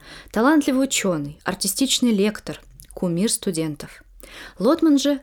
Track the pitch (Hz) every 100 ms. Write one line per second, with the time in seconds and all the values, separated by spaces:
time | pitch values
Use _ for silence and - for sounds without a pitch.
0 | - - - 208 254 311 285 262 269 -
1 | 190 160 143 - - 190 190 - 269 -
2 | 247 208 208 214 - - - - - -
3 | 180 170 226 - 202 160 160 147 - -
4 | - - - - - - 208 330 320 285
5 | 277 277